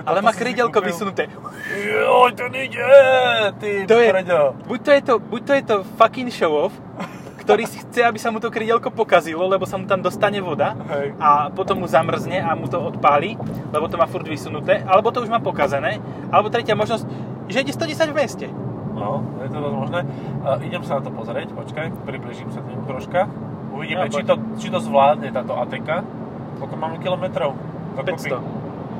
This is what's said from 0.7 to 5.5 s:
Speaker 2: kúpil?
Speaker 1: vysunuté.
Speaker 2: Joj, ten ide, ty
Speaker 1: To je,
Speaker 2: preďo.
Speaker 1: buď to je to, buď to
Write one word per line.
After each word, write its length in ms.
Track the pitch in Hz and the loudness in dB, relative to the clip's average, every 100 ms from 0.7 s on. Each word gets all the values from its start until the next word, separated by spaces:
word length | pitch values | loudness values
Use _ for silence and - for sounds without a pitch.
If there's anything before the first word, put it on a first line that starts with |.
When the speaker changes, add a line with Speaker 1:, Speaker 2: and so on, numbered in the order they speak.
| 214 | 2
Speaker 2:
kúpil? 120 | 196 | 0
Speaker 1:
vysunuté. 340 | 202 202 185 - - - - - | -2 -4 -4 -6 -6 -14 -12 -8
Speaker 2:
Joj, 600 | 196 208 214 262 254 247 - | -6 -2 0 6 8 8 4
ten 160 | 247 | -6
ide, 320 | 254 262 - 247 277 262 262 247 233 208 190 | -6 -6 -2 10 10 12 6 4 2 0 0
ty 120 | 214 202 185 | -2 -2 4
Speaker 1:
To 80 | 233 | 6
je, 120 | 226 | 6
Speaker 2:
preďo. 440 | 190 180 170 143 - - | 4 4 4 4 2 -6
Speaker 1:
buď 100 | 240 | -4
to 100 | - | 4
je 80 | 285 | 4
to, 120 | 277 226 | 6 0
buď 240 | - 233 | 0 -6
to 100 | 233 | 2